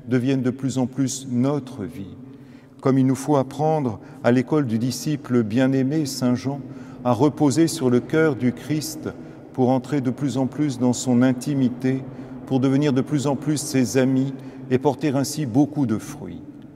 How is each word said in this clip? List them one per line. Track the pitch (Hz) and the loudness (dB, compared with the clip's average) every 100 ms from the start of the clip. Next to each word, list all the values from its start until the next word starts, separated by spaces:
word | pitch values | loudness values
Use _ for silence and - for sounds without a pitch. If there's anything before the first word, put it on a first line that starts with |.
| 113 | -2
devienne | 127 131 135 | 0 2 2
de | 123 | 0
plus | 127 135 127 | -2 -4 -2
en | 123 | -2
plus | 139 131 - 127 | 0 -2 -4 -4
notre | 123 135 147 131 - | 0 0 0 -6 -10
vie. | 92 92 92 92 - - - - - - | -10 -10 -14 -16 -18 -20 -20 -20 -20 -2
Comme | 135 135 | 2 4
il | 131 | 4
nous | |
faut | 131 147 143 | 2 2 2
apprendre | 131 - 156 156 127 101 - - | 2 -2 0 0 -2 -6 -12 -2
à | 120 | 2
l'école | 127 123 156 131 | 4 4 0 2
du | 110 | 0
disciple | 127 120 156 147 - 120 | -2 -2 -4 -4 0 0
bien-aimé, | 107 117 131 135 131 156 139 | 2 2 2 2 2 0 -2
Saint | - 127 | 0 0
Jean, | 123 135 143 - - - - | 0 -2 -6 -10 -14 -16 -4
à | 123 | 0
reposer | 110 147 151 147 127 165 | 4 4 4 2 4 2
sur | - 131 | 2 2
le | 123 | 2
cœur | 120 160 160 113 | 2 2 2 2
du | 123 | 0
Christ | 117 - 151 - - 101 - - - - | -2 -4 -4 -4 -8 -10 -10 -14 -18 -10
pour | - 123 | 0 2
entrer | 131 123 143 | 2 0 -2
de | 127 | -2
plus | 120 143 120 | -2 -2 0
en | 127 | -2
plus | 135 151 117 | 0 -2 0
dans | 127 | 0
son | 120 131 120 | 0 2 4
intimité, | 131 127 147 139 127 - 131 131 131 - - - - | 4 2 -2 0 0 0 -2 -2 -6 -14 -14 -14 -2
pour | 131 | 2
devenir | 135 135 151 | 4 4 4
de | 131 | 2
plus | - 147 143 | 0 0 0
en | 127 | -2
plus | 151 151 | -2 -2
ses | - 131 120 135 | 0 0 2 4
amis | 127 131 135 - - - 131 | 4 2 0 -4 -14 -16 -2
et | 131 | 2
porter | 147 123 156 | 2 0 0
ainsi | 135 131 - 139 | 0 -2 -2 0
beaucoup | 135 147 147 123 | 2 2 2 0
de | 104 | -2
fruits. | - - 92 82 - - - | -4 -12 -12 -14 -16 -18 -20